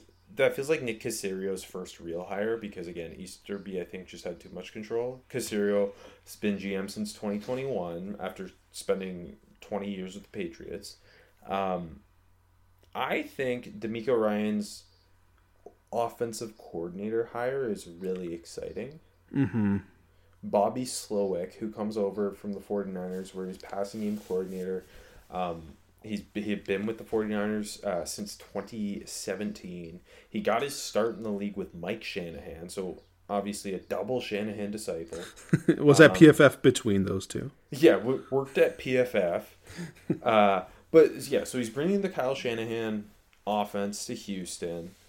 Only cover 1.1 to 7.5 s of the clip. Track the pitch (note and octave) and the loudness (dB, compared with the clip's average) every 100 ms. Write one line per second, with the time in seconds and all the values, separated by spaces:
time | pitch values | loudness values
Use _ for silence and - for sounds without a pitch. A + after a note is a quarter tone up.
1.1 | G#2+ G2 F#2+ G2 F#2 - F#2+ F2+ - E2+ | -4 -4 -4 -2 -4 -6 -12 -12 -12 -8
2.1 | E2 F#2 G2 G#2+ A2+ G#2 G2 E2+ F2 E2 | -8 -6 -4 -2 -2 -6 -10 -10 -8 -10
3.1 | - F#2 - - G2+ F#2+ F#2 F2 F#2+ F2+ | -12 -14 -16 -10 -10 -6 -6 -6 -10 -14
4.1 | F2 F#2 E2+ - F2+ F#2 A2+ G#2+ A#2 B2 | -12 -10 -10 -14 -14 -12 -12 -6 -4 -4
5.1 | B2+ _ C3 G#2+ G#2+ G2+ G2+ G2+ - - | -8 _ -8 -4 0 2 2 0 -2 -20
6.1 | - - - G#2 G2 F#2+ F#2+ G2 - G#2 | -20 -20 -4 -2 -2 -2 -4 -6 -6 -8
7.1 | - G#2+ G#2 G#2+ | -6 -4 -4 -4